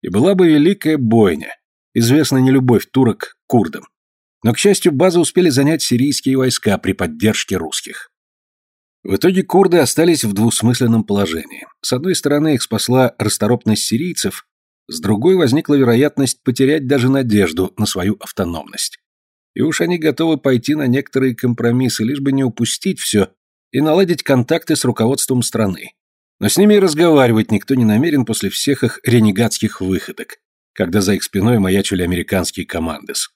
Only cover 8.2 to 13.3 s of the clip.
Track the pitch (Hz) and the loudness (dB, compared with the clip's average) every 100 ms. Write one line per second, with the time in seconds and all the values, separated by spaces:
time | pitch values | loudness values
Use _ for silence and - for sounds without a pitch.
8.2 | _ _ _ _ _ _ _ _ 92 95 | _ _ _ _ _ _ _ _ -6 0
9.2 | 175 190 - 180 185 170 131 - 175 156 | 2 0 2 2 4 4 2 2 2 2
10.2 | 110 101 113 - 123 120 120 113 107 101 | -2 0 0 2 0 0 2 0 0 -2
11.2 | 95 82 78 - - _ - 127 175 175 | -2 -4 -10 -18 -20 _ -6 -4 -2 -2
12.2 | 143 147 156 139 - 110 - 127 127 _ | 0 0 0 0 -2 -6 0 2 2 _
13.2 | 104 | -4